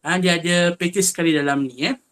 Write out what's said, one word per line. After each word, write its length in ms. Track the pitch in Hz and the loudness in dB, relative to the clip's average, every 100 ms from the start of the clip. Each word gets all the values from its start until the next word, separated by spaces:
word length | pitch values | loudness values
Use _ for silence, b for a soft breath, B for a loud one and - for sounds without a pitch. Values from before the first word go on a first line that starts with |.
Ah, 160 | 151 185 | -2 0
dia 240 | 180 170 | 2 0
ada 320 | 170 175 175 175 | 0 2 2 0
package 320 | 175 190 185 | -4 0 -2
sekali 240 | - 165 151 | 0 0 2
dalam 320 | 143 139 135 | 0 -2 -4
ni, 240 | 123 175 | -4 -4
eh. 40 | 262 _ | -4 _